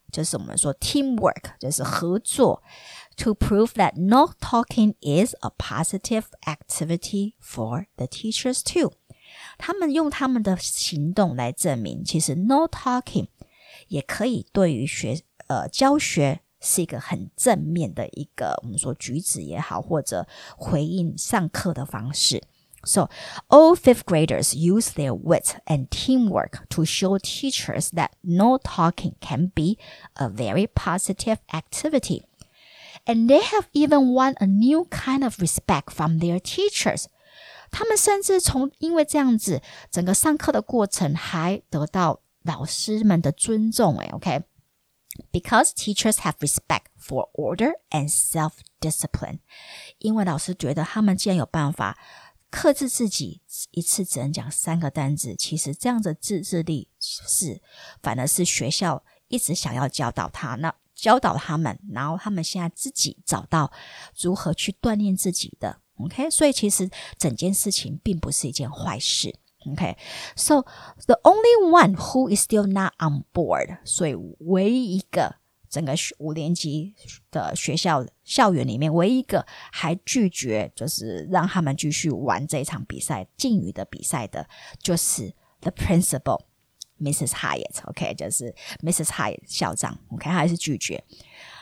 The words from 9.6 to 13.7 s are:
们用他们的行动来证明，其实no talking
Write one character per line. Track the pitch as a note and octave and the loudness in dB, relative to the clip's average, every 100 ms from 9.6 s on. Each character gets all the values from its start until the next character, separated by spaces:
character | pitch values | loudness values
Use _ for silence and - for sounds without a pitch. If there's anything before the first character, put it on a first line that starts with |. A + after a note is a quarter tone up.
| - | -6
们 | G4 E4 | -2 0
用 | D4 D4+ | 2 0
他 | - C4 | 0 0
们 | B3 | 2
的 | G#3 F3+ | 2 0
行 | - - - D#3 D3+ | -2 -4 -4 -2 0
动 | F#3+ F3+ | 2 2
来 | B2+ A#2+ | 0 -4
证 | - F3 B2+ | -2 -2 -2
明， | G2 B1+ | -4 -6
其 | - D#3+ | -4 -2
实 | - | 0
no | C#3 G#3 C4+ E4 | 0 2 4 2
talking | - C4 B3 - - F3+ _ - _ - | -2 -2 -2 -2 -4 -4 _ -20 _ -20